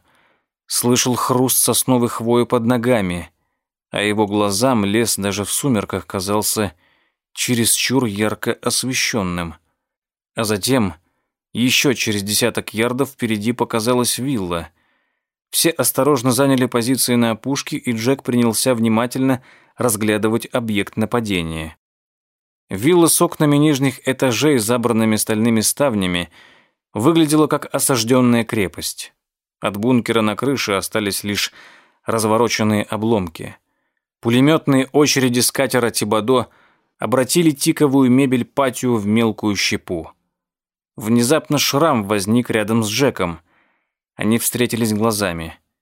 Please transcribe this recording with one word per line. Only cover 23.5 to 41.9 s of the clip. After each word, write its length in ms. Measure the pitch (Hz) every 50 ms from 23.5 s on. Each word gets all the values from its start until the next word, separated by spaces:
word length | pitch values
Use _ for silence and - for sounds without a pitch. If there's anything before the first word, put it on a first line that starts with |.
| 147
нижних 500 | 143 151 156 147 127 139 135 127 - - 139
этажей, 500 | 127 - 139 131 117 110 135 156 147 123
забранными 580 | 104 104 123 123 113 120 117 110 113 110 107
стальными 440 | 104 - - 110 107 113 120 113 110
ставнями, 720 | 101 - - - 143 139 110 101 95 90 90 87 85 - - - - - _ _ _ _ _ _ _ _
выглядела 540 | - 104 113 151 165 165 160 147 151 156 151
как 260 | 139 151 143 - -
осажденная 720 | - 143 - - 139 120 110 110 131 127 127 120 120 117 113
крепость. 680 | - - 110 95 87 - - - - - - - - _ _ _ _ _ _ _ _ _ _
От 160 | - 107 98
бункера 460 | 101 107 123 131 120 110 - 113 113
на 120 | 110 107 104
крыше 380 | - 123 135 139 117 - -
остались 500 | 101 95 90 - - 113 104 101 95 -
лишь 300 | - 101 104 92 - - - - - - - - _ _ _ _ _
развороченные 800 | - 104 113 107 107 110 113 120 110 - - 110 107 107 104
обломки. 720 | 104 - 113 104 107 113 117 104 92 85 - - - - - - _ _ _ _ _ _ _ _ _ _ _ _
Пулеметные 680 | - 117 120 123 135 147 160 151 - - 139 131 131 -
очереди 480 | - 170 151 127 - 139 127 127 120 123
с 120 | 117 -
катера 380 | - - 135 120 - 123 117 113
Тибадо 580 | 101 - 113 104 110 107 104 117 131 123 110 - _ _ _ _ _ _ _ _ _ _
обратили 520 | - 113 120 131 127 - - 175 170 160
тиковую 600 | 143 - - 160 151 - 151 139 131 139 135 123
мебель 340 | 123 131 143 131 127 123 117
патио 520 | - _ - 139 131 - - - 127 120
в 100 | 110 98
мелкую 480 | 104 107 117 117 110 104 - - 104 101
щепу. 540 | 92 - - 107 95 - - 92 82 78 - - _ _ _ _ _ _ _ _ _ _ _ _ _ _ _ _
Внезапно 640 | - 87 107 117 120 120 120 156 151 - - 147 135
Шрам 460 | - - - 139 160 165